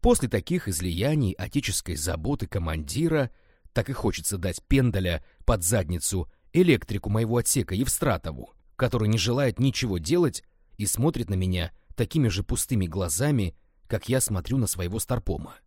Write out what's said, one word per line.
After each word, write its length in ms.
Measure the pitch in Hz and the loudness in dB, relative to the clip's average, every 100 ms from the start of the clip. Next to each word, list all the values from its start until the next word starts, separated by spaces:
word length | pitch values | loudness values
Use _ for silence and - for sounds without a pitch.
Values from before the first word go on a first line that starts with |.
После 300 | - 240 127 | 6 4 4
таких 380 | 104 - 175 - | -2 0 -4 -2
излияний 640 | 90 90 85 117 156 110 | -4 -2 0 0 2 2
отеческой 640 | - 98 147 - - - 80 | 0 -2 -2 -2 -4 -4 -6
заботы 500 | 78 78 80 143 - | -4 -4 -2 -4 -2
командира 840 | 101 82 80 73 98 165 156 131 - _ _ - | -4 -2 -4 -4 -2 2 2 0 -4 _ _ -6
так 160 | - 107 | -4 -2
и 20 | |
хочется 460 | 131 110 - 82 98 | -2 -2 -2 -4 -4
дать 240 | 85 87 - | -4 -6 2
пендаля 560 | 139 123 98 92 85 - _ | 4 4 2 0 -2 -6 _
под 200 | - 113 | 0 2
задницу 680 | 82 117 80 87 - 95 82 _ _ | 2 0 0 -2 -2 -4 -6 _ _
электрику 560 | 165 180 131 - 101 - | 4 6 6 2 -6 0
моего 260 | 107 113 120 | 0 2 0
отсека 380 | 117 - 107 | 2 0 0
Евстратову, 800 | 92 131 - 165 90 - 67 55 _ _ | -2 0 0 0 0 -2 -10 -14 _ _
который 340 | _ 123 123 107 | _ 0 2 2
не 100 | 113 | 2
желает 400 | 90 123 139 113 | 2 2 0 2
ничего 400 | 131 117 123 92 | 0 0 -2 -2
делать 460 | 80 170 165 - - _ _ - | 0 2 2 0 -16 _ _ -6
и 80 | 104 | -4
смотрит 420 | - 117 160 117 | 0 0 0 -2
на 60 | |
меня 380 | 95 92 90 85 - _ | -2 0 -2 -4 -8 _
такими 340 | - 113 160 131 | -4 -2 2 2
же 140 | 92 | 0
пустыми 440 | 95 120 - 120 92 | -2 -4 -2 -2 -2
глазами, 680 | 87 87 - 139 139 92 - _ _ - | -2 -4 0 0 2 0 -4 _ _ -6
как 220 | 110 - | -6 0
я 140 | 131 | 0
смотрю 340 | - 101 - 131 | 0 -2 -2 -2
на 100 | 110 | 0
своего 320 | - 87 101 | -2 -4 -4
старпома. 580 | - 123 - 82 - - | -2 -4 -2 -6 -6 -18